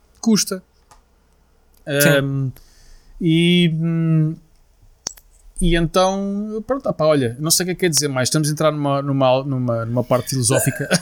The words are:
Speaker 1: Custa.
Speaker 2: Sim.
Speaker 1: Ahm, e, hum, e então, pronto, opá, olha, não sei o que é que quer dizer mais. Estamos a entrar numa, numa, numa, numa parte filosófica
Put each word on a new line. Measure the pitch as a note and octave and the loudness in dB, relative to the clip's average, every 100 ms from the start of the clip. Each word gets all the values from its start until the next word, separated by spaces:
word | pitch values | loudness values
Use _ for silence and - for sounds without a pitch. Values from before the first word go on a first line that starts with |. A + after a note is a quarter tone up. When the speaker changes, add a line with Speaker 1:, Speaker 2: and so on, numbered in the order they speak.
| _ _ | _ _
Speaker 1:
Custa. | - G#3+ - F#3 - _ _ - _ _ _ _ _ _ _ _ - | 0 2 0 -8 -12 _ _ -20 _ _ _ _ _ _ _ _ -6
Speaker 2:
Sim. | C#3+ D3+ | 0 2
Speaker 1:
Ahm, | C#3+ C#3 C#3 C3 - - _ - - - - | 2 0 -2 -4 -8 -18 _ -20 -20 -20 -4
e, | F3 E3 E3+ F3 F3 | 0 2 4 4 2
hum, | D#3+ E3 E3 E3 D#3+ D#3 E3 _ _ _ _ _ _ - - _ _ - - | 0 -2 0 2 2 0 -4 _ _ _ _ _ _ -16 -16 _ _ -18 -4
e | F3 E3+ | 0 2
então, | E3 F#3+ F#3 G3 G3 G3+ G#3+ G#3+ G#3+ | 2 2 2 0 -4 -6 -6 -8 -6
pronto, | C4+ - | -4 -4
opá, | - D#3 | -2 2
olha, | D3+ A#2+ B2 | 2 0 -2
não | D#3 | -2
sei | - | 0
o | F#3 | -2
que | |
é | F3 | -2
que | |
quer | F#3 | 0
dizer | C#3+ D3 | 0 -2
mais. | C3 B2 | -2 0
Estamos | D#3 D3+ | 0 0
a | |
entrar | D3+ D#3 | 0 0
numa, | D3+ C#3+ C#3 | 0 0 -2
numa, | C#3+ C3+ C3 B2+ | 0 2 2 2
numa, | C#3 B2+ B2 A#2 A2+ | 0 -2 -2 -2 -2
numa | B2 | -2
parte | A#2+ B2 - | 0 0 -2
filosófica | C3+ A#2+ C3 - - C#3+ F#3 | -2 0 0 0 -2 -2 -4